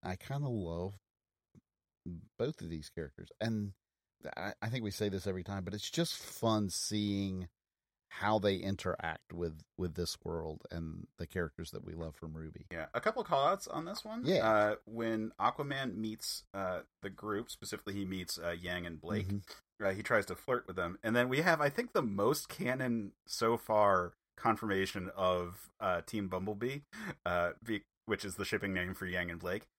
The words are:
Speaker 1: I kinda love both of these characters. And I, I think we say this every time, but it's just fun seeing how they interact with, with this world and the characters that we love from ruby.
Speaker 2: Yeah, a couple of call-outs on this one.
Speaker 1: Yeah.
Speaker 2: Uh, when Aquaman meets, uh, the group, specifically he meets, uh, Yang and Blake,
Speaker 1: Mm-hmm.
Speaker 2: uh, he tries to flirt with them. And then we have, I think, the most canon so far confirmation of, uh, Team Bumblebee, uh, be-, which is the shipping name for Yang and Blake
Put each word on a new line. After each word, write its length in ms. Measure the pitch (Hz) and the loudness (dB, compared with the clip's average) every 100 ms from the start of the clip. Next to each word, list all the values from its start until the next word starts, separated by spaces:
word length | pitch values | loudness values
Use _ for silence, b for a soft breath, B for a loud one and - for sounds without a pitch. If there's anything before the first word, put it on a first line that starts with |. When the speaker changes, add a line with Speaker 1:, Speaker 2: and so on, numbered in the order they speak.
Speaker 1:
I 120 | - 95 | -6 -6
kinda 320 | - 139 143 | -4 -2 0
love 460 | 117 87 82 92 98 _ _ _ _ _ - _ _ _ _ - 85 - _ | -2 -2 -2 -4 -6 _ _ _ _ _ -20 _ _ _ _ -12 -12 -14 _
both 240 | 113 - | -2 -2
of 80 | 87 | -6
these 200 | 80 76 | -6 -8
characters. 400 | - 73 - - - | -8 -10 -10 -18 -4
And 340 | 113 110 104 - _ _ _ _ - - | -2 0 -4 -8 _ _ _ _ -12 -8
I, 160 | 92 - | -8 -6
I 80 | 110 | -4
think 140 | 127 | -2
we 80 | 107 | -4
say 180 | 98 104 | 0 0
this 180 | 95 101 | 0 -2
every 160 | 92 | -4
time, 200 | 90 98 | -4 -4
but 100 | 92 | -4
it's 160 | 104 - | -6 -4
just 280 | - 170 - | 0 0 -2
fun 520 | - - 113 110 101 | -10 -2 2 4 2
seeing 800 | - - 107 104 101 98 92 90 _ _ _ _ _ _ - | -2 -2 0 0 0 0 -2 -8 _ _ _ _ _ _ -4
how 180 | 101 110 | 2 4
they 200 | 101 98 | 4 2
interact 760 | 98 98 92 - 82 80 _ | 0 -2 -2 -2 -4 -6 _
with, 300 | 85 85 78 - - | -4 -4 -6 -16 -4
with 200 | 87 80 | -4 -2
this 220 | 87 - | -4 -4
world 380 | 82 82 80 78 - | -4 -4 -4 -8 -8
and 380 | 85 80 85 90 _ | -6 -6 -8 -12 _
the 80 | 85 | -6
characters 460 | - 82 - 82 | -2 -2 -4 -10
that 120 | - | -10
we 100 | 90 | -10
love 220 | 82 80 76 | -8 -8 -8
from 180 | 80 78 | -10 -8
ruby. 320 | 80 - - | -10 -12 -10
Speaker 2:
Yeah, 140 | 85 78 | -8 -4
a 80 | 123 | 0
couple 220 | 208 220 | 0 -2
of 40 | - | 0
call-outs 400 | 139 143 196 - | 4 4 2 -2
on 180 | - 165 | -6 -6
this 200 | 214 214 | -8 -8
one. 160 | 226 | -4
Speaker 1:
Yeah. 240 | 202 180 113 | 2 4 6
Speaker 2:
Uh, 280 | 107 104 107 - | 6 6 2 -6
when 460 | 113 113 113 110 - | -4 0 0 -2 2
Aquaman 540 | 107 123 139 139 131 95 | 2 2 -4 -2 -4 -2
meets, 460 | 110 107 - - - | -4 -4 -6 -6 -6
uh, 280 | 98 95 90 - _ | -2 0 -2 -4 _
the 80 | 101 | -10
group, 400 | 95 104 101 117 | -6 0 0 0
specifically 460 | - - 98 - 98 | -8 -8 -6 -4 -2
he 100 | 98 | 0
meets, 320 | 95 90 - | -2 -2 -2
uh, 140 | 85 | -2
Yang 340 | 85 90 90 87 | -2 -2 -2 -4
and 160 | 80 | -6
Blake, 260 | 85 101 95 | -2 -2 0
Speaker 1:
Mm-hmm. 580 | 101 98 - _ _ 101 | -2 -4 -18 _ _ 0
Speaker 2:
uh, 80 | |
he 100 | 95 | 0
tries 240 | 104 117 98 | 4 4 4
to 80 | 90 | -6
flirt 320 | - 120 - | 0 -2 0
with 80 | 92 | -2
them. 240 | 85 92 | -2 -2
And 120 | 113 120 | 2 4
then 120 | 123 | 4
we 140 | 131 | 4
have, 180 | 175 160 | 4 4
I 100 | 147 | 4
think, 240 | 139 247 | 0 0
the 100 | 208 | 2
most 460 | 123 98 104 151 - | 2 4 4 4 -2
canon 640 | - 180 131 127 117 98 _ - | -4 -2 0 0 0 -2 _ -10
so 320 | - 113 117 | 0 2 2
far 560 | - 107 101 95 87 - _ - | 4 8 8 8 4 -4 _ -2
confirmation 720 | 120 110 113 95 95 101 92 - | 2 2 2 2 2 -2 -6 2
of, 520 | 92 90 87 90 - _ | 4 4 0 -8 -18 _
uh, 220 | 101 87 | 0 0
Team 260 | 85 110 98 | 0 -2 0
Bumblebee, 540 | 92 95 104 123 143 139 B 220 B 87 | 0 -2 -2 -2 -4 -10 B -10 B 0
uh, 280 | 87 87 - | 4 2 0
be-, 180 | - 104 - _ - | -4 -4 -4 _ -2
which 180 | 101 | -2
is 120 | 101 92 | -2 -4
the 100 | 98 | 0
shipping 300 | 104 98 95 | 0 2 0
name 180 | 90 | -2
for 140 | 92 95 | -4 -2
Yang 240 | 90 87 | -2 -2
and 80 | 85 | -4
Blake 240 | 90 101 - | -4 -4 -6